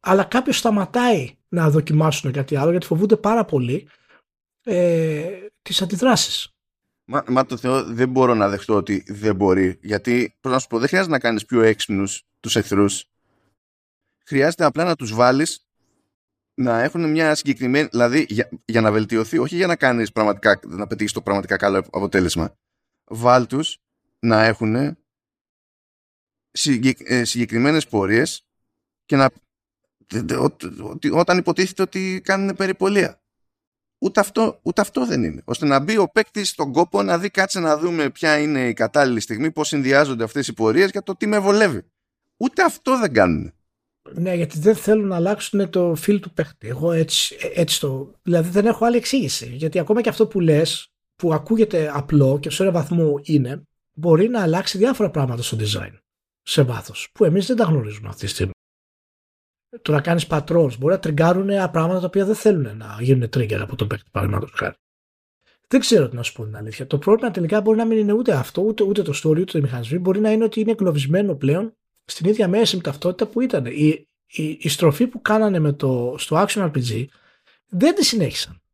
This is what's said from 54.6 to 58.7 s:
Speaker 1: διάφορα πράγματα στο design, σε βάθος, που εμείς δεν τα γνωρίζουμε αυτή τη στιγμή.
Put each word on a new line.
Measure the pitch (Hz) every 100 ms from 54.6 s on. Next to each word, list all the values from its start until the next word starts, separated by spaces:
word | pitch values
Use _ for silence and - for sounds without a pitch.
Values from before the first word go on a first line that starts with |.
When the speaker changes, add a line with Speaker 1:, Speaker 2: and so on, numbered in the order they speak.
| 190 190
Speaker 1:
διάφορα | 226 269 202
πράγματα | 151 131 117
στο | 117 110
design, | 104 104 95 - _ _ _ _
σε | - -
βάθος, | 131 113 - - -
που | -
εμείς | 185 175 185
δεν | 240
τα |
γνωρίζουμε | 208 151 107 104 104
αυτή | 95
τη | -
στιγμή. | - 95 - _